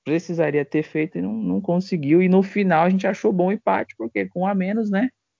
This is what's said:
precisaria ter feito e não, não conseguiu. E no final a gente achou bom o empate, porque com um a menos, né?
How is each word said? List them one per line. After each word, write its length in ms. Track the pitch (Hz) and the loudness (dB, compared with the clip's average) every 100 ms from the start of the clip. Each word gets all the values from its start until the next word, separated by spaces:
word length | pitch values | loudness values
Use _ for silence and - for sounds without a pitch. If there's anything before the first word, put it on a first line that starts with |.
precisaria 600 | - 165 175 170 151 147 | -4 -4 -2 -2 0 0
ter 180 | 143 151 | 0 -2
feito 340 | 156 156 160 175 | -2 -2 -4 -4
e 60 | |
não, 100 | 185 | -6
não 280 | 220 196 185 | -4 -2 -2
conseguiu. 600 | 190 175 190 180 139 170 | 0 -2 -2 -2 2 4
E 80 | 185 | 4
no 140 | 185 | 4
final 420 | 196 208 196 156 | 2 0 2 4
a 60 | 175 | 4
gente 160 | 190 190 | 2 0
achou 260 | 202 214 | -2 0
bom 160 | 180 180 | 0 0
o 40 | |
empate, 420 | 220 - 196 - - | -2 0 -2 -2 -8
porque 300 | 233 202 190 | -8 -6 -6
com 140 | 180 | -4
um 60 | 190 | -2
a 80 | |
menos, 360 | 196 185 214 214 | -2 -2 -2 -2
né? 200 | 196 254 - _ _ | -2 -2 -4 _ _